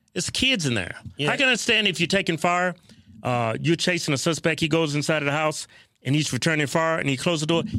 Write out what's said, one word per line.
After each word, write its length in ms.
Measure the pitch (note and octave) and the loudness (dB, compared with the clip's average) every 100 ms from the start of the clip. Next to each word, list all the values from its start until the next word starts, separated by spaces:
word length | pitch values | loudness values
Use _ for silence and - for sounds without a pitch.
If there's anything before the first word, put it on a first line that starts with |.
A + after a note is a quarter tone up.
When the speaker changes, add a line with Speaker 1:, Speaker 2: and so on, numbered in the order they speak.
| _ | _
Speaker 1:
it's 160 | - - | -8 -6
kids 340 | - B3+ A#3+ | -2 0 0
in 100 | D3 | 0
there. 200 | A2+ F2 - - - | -2 -4 -8 -14 -6
Speaker 2:
Yeah. 160 | D3 | -2
Speaker 1:
I 40 | B3 | 0
can 100 | C4+ | 2
understand 420 | A#3+ - A3 G#3 | 2 2 2 2
if 100 | D#3+ | 0
you're 80 | - | 0
taking 300 | G3 F#3+ E3 | 0 0 0
fire, 400 | F3+ F3 F3+ E3+ - - - - | 0 2 0 -4 -14 -20 -20 -8
uh, 320 | - B2 A2+ A#2+ | -2 0 0 0
you're 140 | C#3 | 0
chasing 400 | E3+ - F3 - | 0 2 -2 0
a 20 | C#3 | 0
suspect, 440 | - D#3 E3+ D#3 | 0 0 0 0
he 80 | E3 | 2
goes 260 | D#3+ D#3+ | 2 2
inside 280 | D3 D3 D#3 | 0 0 0
of 40 | C#3+ | 0
the 60 | |
house, 340 | D3 D#3 D3+ - - - _ | 0 0 -2 -10 -18 -20 _
and 100 | - | 0
he's 180 | D3 D3 | 0 2
returning 360 | B2+ E3 D#3 D3 | 0 0 2 2
fire, 320 | E3+ D#3+ E3 | 2 0 0
and 80 | C#3+ | 0
he 80 | C3 | 0
closes 240 | - E3 | 0 0
the 60 | D3+ | 2
door. 180 | E3 D3+ | 0 0